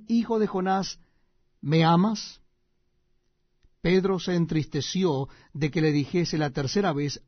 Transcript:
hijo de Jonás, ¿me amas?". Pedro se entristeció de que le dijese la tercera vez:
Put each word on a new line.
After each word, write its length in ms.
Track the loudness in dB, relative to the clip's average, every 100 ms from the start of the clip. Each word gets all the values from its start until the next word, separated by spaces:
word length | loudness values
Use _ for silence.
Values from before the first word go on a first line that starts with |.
| -2
hijo 300 | -2 0 0
de 80 | 0
Jonás, 520 | -2 0 -2 -4 -10 _ _ _ _ _ -10
¿me 240 | 0 4
amas?". 560 | 6 6 4 -2 -8 -18 _ _ _ _ _ _ _ _ _ _ _ _ _ _
Pedro 400 | 0 2 2 -2
se 140 | -2
entristeció 960 | 0 0 -2 -2 -6 -4 -2 0 0 -4 -12 _
de 180 | -6 -4
que 100 | 0
le 120 | 2
dijese 460 | 0 0 -2 -2 -2
la 120 | -2
tercera 420 | -4 -2 0 0
vez: 300 | -2 -4 -8